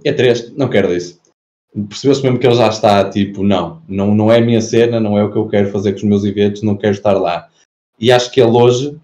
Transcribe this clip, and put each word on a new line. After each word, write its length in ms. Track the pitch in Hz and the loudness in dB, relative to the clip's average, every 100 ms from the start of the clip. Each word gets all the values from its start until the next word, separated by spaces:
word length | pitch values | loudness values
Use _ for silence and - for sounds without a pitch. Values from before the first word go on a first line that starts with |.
"E 80 | 147 | -4
três, 400 | - 123 117 - | 0 0 0 -4
não 140 | - 127 | -6 -2
quero 200 | 107 92 | 0 0
disso." 300 | 87 - - _ _ _ _ _ 107 104 | -2 -6 -16 _ _ _ _ _ -10 -10
Percebeu-se 340 | - 135 135 | -4 -2 0
mesmo 160 | 131 120 | 0 0
que 80 | 127 | 2
ele 80 | |
já 140 | 120 107 | 2 2
está 400 | - 110 101 95 | 2 2 2 0
tipo, 320 | 104 98 98 | -2 -4 -2
"Não, 400 | 98 92 82 80 - | 0 0 -2 -10 -10
não, 260 | 98 101 | -4 0
não 160 | 107 110 | 2 4
é 80 | 117 | 4
a 60 | |
minha 160 | 117 113 | 4 0
cena, 400 | 110 117 120 117 | 0 0 0 0
não 180 | 107 104 | 0 0
é 60 | |
o 80 | 104 | 0
que 60 | 113 | -2
eu 100 | 107 | -2
quero 240 | 104 98 | 0 0
fazer 200 | 101 104 | -2 -4
com 40 | 98 | -2
os 60 | |
meus 200 | 104 101 | 0 0
eventos, 380 | 101 98 101 101 | 0 0 -2 -2
não 140 | 107 98 | -4 -2
quero 160 | 107 | -2
estar 220 | 98 104 | -2 0
lá." 340 | 95 87 85 - _ _ _ _ _ | 0 -2 -4 -10 _ _ _ _ _
E 140 | 110 | 2
acho 180 | 123 - | 2 2
que 100 | 131 | 2
ele 100 | 117 | 4
hoje 440 | 120 120 123 143 147 | 4 4 2 -4 -10